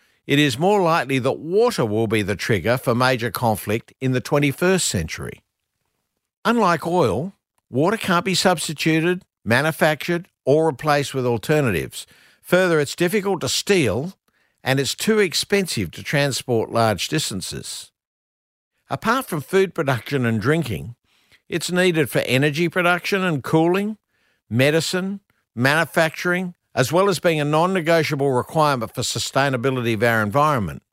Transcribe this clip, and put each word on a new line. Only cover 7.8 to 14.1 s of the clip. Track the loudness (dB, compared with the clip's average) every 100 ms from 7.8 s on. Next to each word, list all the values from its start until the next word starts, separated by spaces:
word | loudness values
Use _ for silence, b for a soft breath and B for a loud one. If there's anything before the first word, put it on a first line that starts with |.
| 0 0
can't | 0 0 0
be |
substituted, | 0 2 2 -2 -4 0 2 0 -2 -6 _ 0
manufactured, | 2 2 2 0 0 -2 -4 -4 _ 2
or | 4 4
replaced | 0 0 0 0
with | -2 -2
alternatives. | -2 0 2 2 0 -4 -10 -18 b b b
Further, | 0 2 4 2
it's | 0 0
difficult | 0 0 -2 -2
to | -2
steal, | -4 0 2 2 0 -4